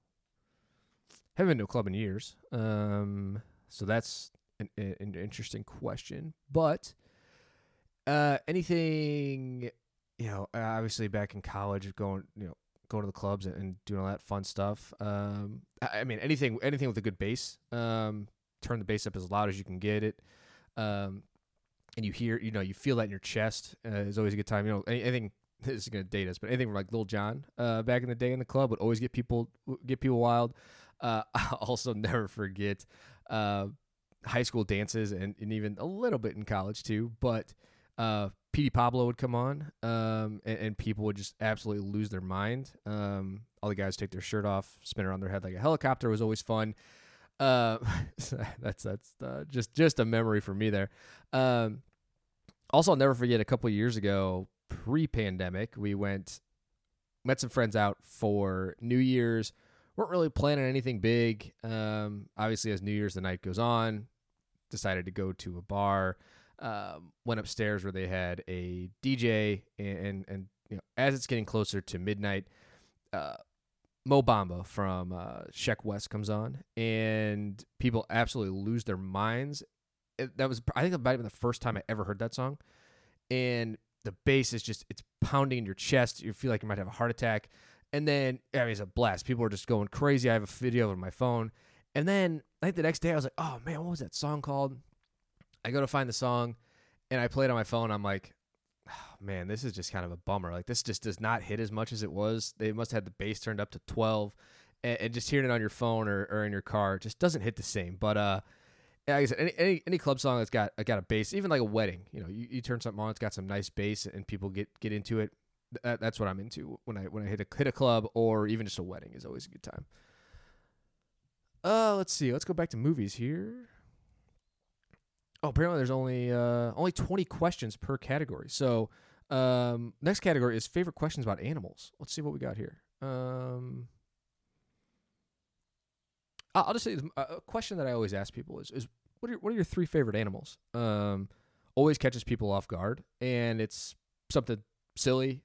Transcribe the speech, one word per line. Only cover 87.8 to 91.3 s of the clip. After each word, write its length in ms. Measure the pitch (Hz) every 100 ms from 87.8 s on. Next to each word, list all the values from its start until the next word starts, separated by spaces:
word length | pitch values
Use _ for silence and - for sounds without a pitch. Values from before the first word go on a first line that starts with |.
| _
and 140 | 143 151
then, 320 | 143 135 127 -
I 40 | 135
mean, 120 | 120
it's 100 | 104
a 60 | 101
blast. 400 | - 117 92 -
People 180 | 123
are 40 | 113
just 180 | 101 -
going 220 | 113 101
crazy. 420 | - 143 139 123
I 20 |
have 100 | 113
a 40 | 101
video 400 | - 123 120 110
of 40 |
it 40 |
on 60 | 92
my 100 | 92
phone, 400 | - 127